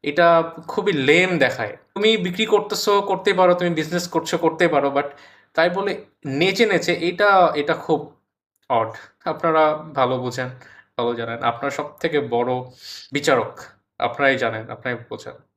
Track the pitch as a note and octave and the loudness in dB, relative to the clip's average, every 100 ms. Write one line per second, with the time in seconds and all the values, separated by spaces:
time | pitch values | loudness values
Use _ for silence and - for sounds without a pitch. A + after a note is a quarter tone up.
0 | D3 D3+ E3+ E3 E3 - - - F#3+ D#3+ | -2 2 6 4 2 -8 -8 -4 -2 0
1 | C3 E3 F#3 E3+ B2+ - A2 - _ F#3+ | 4 4 4 2 0 0 -8 -10 _ 0
2 | G#3+ A3 F3+ F3+ A3 G#3 G#3 G3+ - G3+ | 2 2 -2 -4 2 2 0 -4 2 2
3 | G3+ F#3+ G#3 F#3 F3+ F3 F3 D#3+ D#3 F3 | 2 0 0 4 4 4 0 -2 -4 -4
4 | F3 E3 D#3+ E3 E3 D#3+ E3+ D3 C#3 C#3 | -4 -4 -2 0 0 2 2 2 0 -2
5 | C#3 - - _ _ - F3 F3+ G3+ - | -4 -10 -20 _ _ 0 0 0 -4 -8
6 | - _ C#3+ C3+ F#3 F#3+ A3 F#3 - E3+ | -12 _ -8 0 0 2 2 2 0 -2
7 | F3 F3+ G#3 F#3+ E3+ D3 D3 D#3 - D3+ | -2 2 4 6 4 2 -2 -4 0 -2
8 | - _ _ _ _ _ _ A#2+ A2 - | -2 _ _ _ _ _ _ -2 -2 -8
9 | - _ F3 D#3 E3+ D#3 D#3 D3+ D#3+ C#3 | -20 _ -8 -2 0 4 2 0 -6 -2
10 | B2+ B2+ B2 B2+ B2+ B2+ - - _ - | 0 0 -4 -6 -8 -10 -20 -20 _ -6
11 | A#2+ A#2 A#2 A#2 A#2+ - C#3 C3+ C#3+ - | -4 -4 -6 -2 -2 -2 -6 -6 -10 -6
12 | D#3+ D3 C3+ A#2+ B2 B2+ B2+ - - - | -2 -2 0 -2 0 -4 -6 -18 -20 -20
13 | - C#3 D3 B2+ G#2+ - - _ _ _ | -10 -4 0 0 0 -10 -20 _ _ _
14 | B2+ - C#3 C3 A#2 A2 A2+ A2+ B2+ A#2 | -4 2 2 2 -2 -4 -10 -10 -8 -8
15 | - A#2 - - _ | -10 -14 -14 -18 _